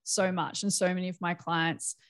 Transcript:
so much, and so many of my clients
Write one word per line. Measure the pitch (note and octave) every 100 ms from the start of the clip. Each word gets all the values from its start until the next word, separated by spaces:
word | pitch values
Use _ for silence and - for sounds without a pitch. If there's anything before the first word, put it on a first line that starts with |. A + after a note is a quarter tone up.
so | - - F#3+
much, | F3+ D3+ -
and | G3+
so | - F#3
many | F#3 F#3
of | F3
my | F3
clients | F3 - E3 E3 - - - _